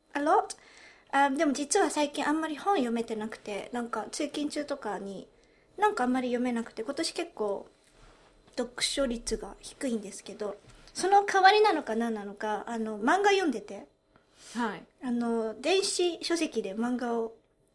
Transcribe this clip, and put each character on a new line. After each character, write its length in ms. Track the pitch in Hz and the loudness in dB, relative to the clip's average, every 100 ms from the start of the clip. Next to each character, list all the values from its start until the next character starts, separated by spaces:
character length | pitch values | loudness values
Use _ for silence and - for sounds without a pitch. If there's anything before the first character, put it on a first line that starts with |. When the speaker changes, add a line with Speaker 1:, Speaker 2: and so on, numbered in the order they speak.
| _ | _
Speaker 1:
a 80 | 285 | -2
lot. 360 | 294 392 - - - - - - _ | 4 4 2 -8 -18 -20 -20 -20 _
あ、 180 | 277 277 | 2 4
で 160 | 277 311 | 4 2
も 80 | |
実 260 | 262 277 403 | 0 2 4
は 120 | 311 | 4
最 200 | 302 294 | 2 0
近 160 | 294 277 | 0 0
あ 40 | |
ん 100 | 311 | 0
ま 60 | 311 | -2
り 100 | 285 | -2
本 200 | 403 392 | 2 2
読 140 | 240 | 2
め 120 | 233 | 0
て 120 | 233 214 | -2 -4
な 120 | 220 | -6
く 100 | - | -8
て、 320 | - 196 - | -8 -8 -6
な 100 | 240 | -6
ん 80 | 233 | -4
か 180 | 226 214 | -4 -6
通 200 | - 294 | -4 -4
勤 200 | 302 294 | -2 -4
中 160 | 302 294 | -4 -6
と 120 | 277 | -6
か 200 | 214 190 | -4 -6
に、 300 | 196 190 - _ _ _ _ - | -6 -10 -14 _ _ _ _ 0
な 120 | 415 | 0
ん 60 | 415 | 2
か 100 | 247 | 2
あ 20 | |
ん 60 | |
ま 80 | 254 | 2
り 80 | 254 | 0
読 140 | 240 | 0
め 80 | 247 | 0
な 120 | 233 | -2
く 100 | 226 | -4
て、 80 | - | -8
今 140 | 226 285 | -6 -4
年 180 | 320 | -4
結 180 | - 339 - | -4 -8 -4
構 320 | 214 196 - _ _ _ - - - _ _ - | -4 -4 -8 _ _ _ -20 -20 -20 _ _ -6
読 240 | 240 - | -6 -4
書 240 | - - 269 | -2 0 0
率 320 | 233 - 214 | -2 -4 -6
が 180 | 196 - | -6 -14
低 300 | - - 269 | -18 -6 -4
い 40 | |
ん 80 | 226 | -4
で 100 | 196 | -6
す 120 | - | -14
け 100 | - | -16
ど、 240 | 196 208 - - - - - | -8 -8 -8 -16 -20 -16 -4
そ 120 | 359 | 4
の 160 | 403 | 4
代 200 | 403 392 | 6 6
わ 80 | 381 | 8
り 100 | 427 | 8
な 120 | 427 | 6
の 100 | 311 | 4
か 100 | - 220 | -2 -2
何 200 | 233 214 | -2 -4
な 100 | 202 | -8
の 80 | |
か、 300 | 202 214 202 - | -6 -4 -4 -4
あ 140 | 233 | -6
の、 200 | 220 214 | -4 -2
漫 220 | 233 370 | 2 4
画 80 | 403 | 4
読 160 | 392 339 | 4 2
ん 60 | |
で 100 | 226 | -2
て。 240 | - 202 285 _ _ _ _ _ - 226 | -8 -14 -16 _ _ _ _ _ -12 -4
Speaker 2:
は 200 | 226 170 | -4 -4
い。 80 | - _ | -12 _
Speaker 1:
あ 80 | 254 | -2
の、 440 | 240 233 233 220 214 | 0 0 0 -2 -4
電 220 | 277 381 | 2 2
子 360 | 370 - 349 320 | 2 0 0 -2
書 140 | - 330 | -2 0
籍 260 | 302 220 | 0 -2
で 140 | 196 208 | -4 -4
漫 220 | 240 247 | -2 -2
画 160 | 247 | -2
を 200 | 233 226 - _ _ _ | -2 -4 -8 _ _ _